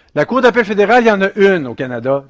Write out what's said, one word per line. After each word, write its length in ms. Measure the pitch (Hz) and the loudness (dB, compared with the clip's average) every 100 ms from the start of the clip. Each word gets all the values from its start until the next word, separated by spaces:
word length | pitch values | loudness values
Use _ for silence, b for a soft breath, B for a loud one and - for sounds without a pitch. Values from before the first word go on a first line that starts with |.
| b | b
La 100 | 147 | -4
Cour 160 | 151 247 | -2 2
d'appel 240 | 247 233 | 2 0
fédérale, 380 | 202 202 202 247 | -2 0 2 4
il 40 | 226 | 2
y 20 | |
en 120 | 202 | 0
a 80 | 196 | -2
une 320 | 214 196 185 131 | 2 2 2 -4
au 80 | |
Canada, 500 | 110 131 123 123 139 | -8 -8 -6 -4 -4